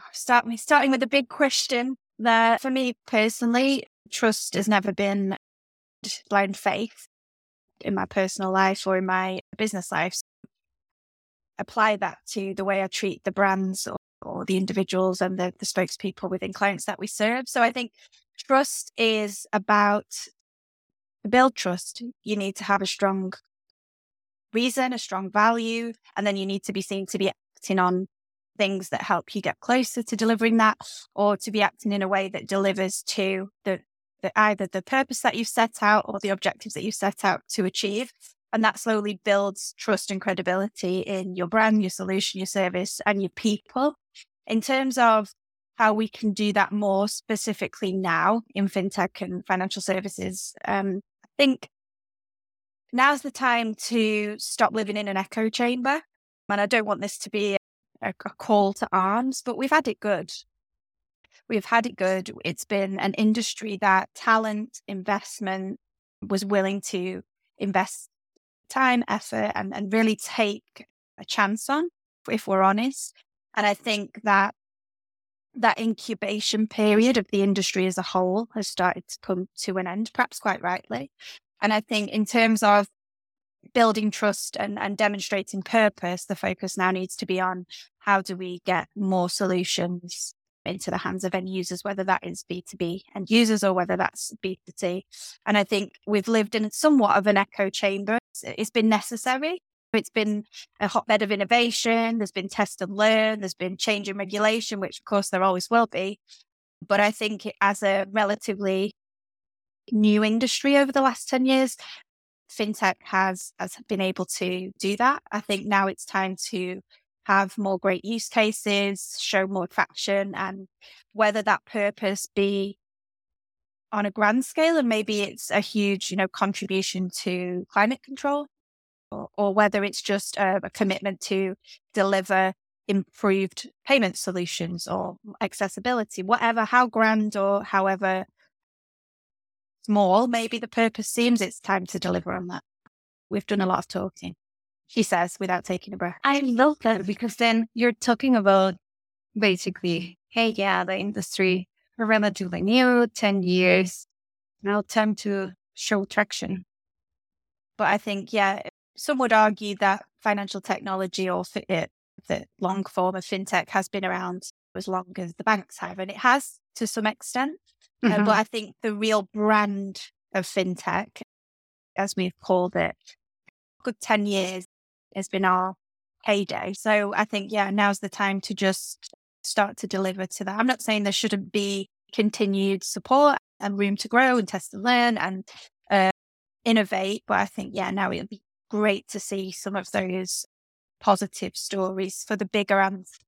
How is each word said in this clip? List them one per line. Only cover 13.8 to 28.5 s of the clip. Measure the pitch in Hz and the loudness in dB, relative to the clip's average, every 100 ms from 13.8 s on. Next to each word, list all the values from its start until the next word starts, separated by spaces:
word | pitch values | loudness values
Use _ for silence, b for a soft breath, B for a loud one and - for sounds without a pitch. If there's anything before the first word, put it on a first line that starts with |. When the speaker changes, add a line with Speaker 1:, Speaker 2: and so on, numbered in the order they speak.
| - | -8
Speaker 1:
or, | - _ _ | -10 _ _
or | - 170 | -12 -8
the | 180 185 | -2 0
individuals | 190 196 185 185 185 185 | 0 -2 0 0 0 0
and | 180 185 | -2 -2
the, | 180 - | -4 -4
the | 202 | -4
spokespeople | - 180 - 190 - 185 | -2 -2 -4 -8 -8 -6
within | 185 190 | -6 -8
clients | 190 202 185 | -2 -2 -2
that | - 196 | -6 -8
we | 214 | -8
serve. | - 214 247 254 | -2 -2 -2 -4
So | 254 | 0
I | 233 | 2
think | 247 240 b b b _ - | 0 -8 b b b _ -12
trust | - 269 277 - - - | 2 2 2 -4 -8 0
is | 226 220 208 196 - | 2 2 -2 -6 -4
about, | 214 208 208 202 208 - - - _ _ _ _ _ _ _ _ _ | -2 4 4 6 2 -2 -12 -14 _ _ _ _ _ _ _ _ _
to | 202 | 2
build | 247 254 - | 4 4 2
trust, | 180 180 - - 240 - | -4 -4 -8 -14 -14 -12
you | - 208 | -6 -4
need | 196 190 | -4 -4
to | |
have | 202 196 | 0 0
a | 190 | 0
strong | - 196 196 185 - _ _ _ _ _ _ _ _ _ _ _ | 0 0 0 -4 -8 _ _ _ _ _ _ _ _ _ _ _
reason, | 220 247 269 254 | 0 0 0 -2
a | 240 | -4
strong | - 190 190 | -6 -6 0
value, | 208 220 233 226 226 233 220 b - | 4 4 4 0 -2 -4 -8 b -4
and | |
then | 208 196 | -2 0
you | 190 | -2
need | 196 | -4
to | - | -4
be | 196 | -6
seen | - 196 190 | -4 -6 -4
to | 196 | -2
be | 196 - _ _ | -2 -2 _ _
acting | - 190 | -2 2
on | 180 180 190 _ _ _ _ | 2 2 -4 _ _ _ _